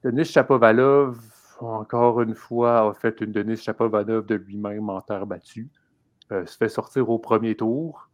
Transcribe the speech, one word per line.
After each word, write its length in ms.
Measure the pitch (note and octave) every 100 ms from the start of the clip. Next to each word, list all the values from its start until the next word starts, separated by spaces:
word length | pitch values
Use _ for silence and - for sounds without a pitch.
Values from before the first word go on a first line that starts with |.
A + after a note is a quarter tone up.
Denis 220 | B2+ B2 D#3+
Shapovalov, 920 | D#3 A#2+ C3 A2+ A2+ C3 C#3 C3+ A#2 A2+ _ _ -
encore 600 | A#2 A2 G#2+ A#2+ A#2+ A#2
une 120 | A2+
fois, 560 | A2 - A#2+ A#2+ A#2 G#2+
a 40 | G2+
fait 260 | A#2 A2
une 100 | A2
Denis 260 | G#2 G#2 A2
Shapovalov 680 | - G#2+ A#2 G#2+ G#2 A2+ G#2
de 80 |
lui-même 560 | G#2+ F#2+ G2+ G#2 G#2 G#2+
en 100 | F#2+
terre 260 | - G2+ G2+
battue. 420 | F#2 _ A2 B2 _ _ _ _ _ _
Euh, 120 | G2+ F2
se 100 | -
fait 120 | A2
sortir 380 | - - C3+ A2+
au 80 | A2+
premier 360 | - A2+ A2+ G#2
tour 540 | A2 C3 E3 - -